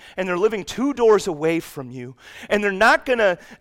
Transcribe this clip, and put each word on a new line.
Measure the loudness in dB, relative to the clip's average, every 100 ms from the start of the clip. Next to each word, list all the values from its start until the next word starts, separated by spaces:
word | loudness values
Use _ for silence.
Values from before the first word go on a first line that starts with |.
| -14 -8
and | -4
they're | 0
living | 0 -2
two | -8 -4 -4
doors | 2 4 4 2
away | -4 -2 -2
from | -6 -14 -14
you, | -14 -16 -18 -20 -14 -4
and | -2
they're | 0
not | 2 4 4 0
gonna | 2 2 0 -8 -6